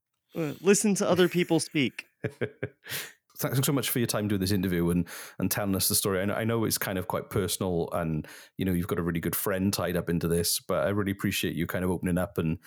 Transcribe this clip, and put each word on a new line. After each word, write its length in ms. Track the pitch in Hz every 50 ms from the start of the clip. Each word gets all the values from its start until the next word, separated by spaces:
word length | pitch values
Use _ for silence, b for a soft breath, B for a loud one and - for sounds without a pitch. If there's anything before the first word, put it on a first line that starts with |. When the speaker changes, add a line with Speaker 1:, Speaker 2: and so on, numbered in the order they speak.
| _ _ _ _ _ _ -
Speaker 1:
uh, 180 | - 165 147 135 -
listen 340 | 156 180 202 196 - 214 196
to 140 | - 202 -
other 180 | 180 175 185 170
people 320 | - 170 175 - 165 160
speak. 460 | - - - 160 135 110 - - - _ _ _ -
Speaker 2:
<laughs> 1120 | 110 - - 117 107 - _ - - - _ - - - - - - - _ _ _ - -
Thanks 220 | - 147 - 131 135
so 80 | - 147
much 160 | 135 113 -
for 100 | - 135
your 80 | 117 113
time 220 | - 113 107 104
doing 100 | 107 95
this 140 | 95 92 104
interview 360 | 98 92 98 90 87 85 85
and, 160 | 87 87 87 B B B B B B B
and 120 | - 95
telling 240 | - - 104 101 95
us 140 | 92 - -
the 60 | 107
story. 260 | - - 107 98 90
I 40 | 95
know, 80 | 104 -
I 100 | - 113
know 180 | 110 117 117 110
it's 140 | - - -
kind 200 | - 117 101 92
of 120 | 87 -
quite 200 | - 78 - -
personal 600 | - 110 95 87 - - 107 92 90 85 82 -
and, 340 | - 90 85 80 80 76 76 B B B B B B B
you 60 | 92
know, 80 | 92
you've 160 | 92 87 87 -
got 100 | - 82
a 60 | 85
really 160 | 87 85 85
good 160 | 80 87 82
friend 380 | - - 104 98 92 95 101 98
tied 240 | - 95 87 90 87
up 120 | 80 -
into 180 | 85 85 80 82
this, 320 | 82 85 85 - - -
but 260 | - - 95 80 67 90
I 20 |
really 200 | 101 104 101 95
appreciate 420 | 98 - - 107 95 - - 90 76
you 140 | - 87 85
kind 160 | - 92 90
of 80 | 92
opening 260 | 92 82 - 90 87 87
up 200 | 90 87 - -
and, 200 | 87 80 80 - B